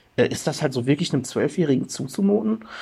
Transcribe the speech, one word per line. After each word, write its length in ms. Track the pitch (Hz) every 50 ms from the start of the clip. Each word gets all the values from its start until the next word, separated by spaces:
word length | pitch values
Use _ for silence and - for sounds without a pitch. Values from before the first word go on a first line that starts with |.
| _ _ -
äh, 100 | - -
ist 200 | - - - -
das 160 | 165 143 -
halt 100 | 156 147
so 140 | 131 127 120
wirklich 260 | 131 147 147 175 -
einem 120 | - 135 -
Zwölfjährigen 640 | - - 113 113 147 - - 165 143 135 123 - -
zuzumuten? 720 | - - 135 135 - - 196 196 202 220 220 214 220 220 - - - -